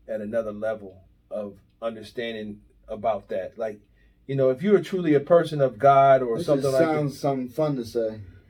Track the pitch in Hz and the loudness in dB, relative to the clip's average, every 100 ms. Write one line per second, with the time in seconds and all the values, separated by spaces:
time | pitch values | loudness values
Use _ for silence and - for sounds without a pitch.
0 | - 110 104 113 110 104 110 107 98 92 | -12 -10 -6 -6 -6 -6 -6 -6 -10 -20
1 | _ _ _ 104 101 95 _ _ 117 110 | _ _ _ -10 -10 -14 _ _ -10 -10
2 | 104 - 117 214 107 101 _ _ - 107 | -14 -10 -8 -8 -10 -14 _ _ -16 -6
3 | 110 101 - 104 92 - 113 107 _ _ | -4 -4 -4 -8 -8 -8 -8 -10 _ _
4 | _ _ - 135 131 127 190 196 160 185 | _ _ -8 0 0 2 2 2 2 -4
5 | 170 143 139 170 160 151 135 113 139 139 | 2 2 4 4 4 0 0 4 4 6
6 | 139 135 127 113 165 139 135 135 160 156 | 6 6 4 -4 0 0 2 2 2 2
7 | 147 - 147 131 123 - 156 135 113 120 | -2 -4 -4 -4 -6 -4 -2 -2 -4 -4
8 | 110 107 101 - _ | -4 -6 -16 -20 _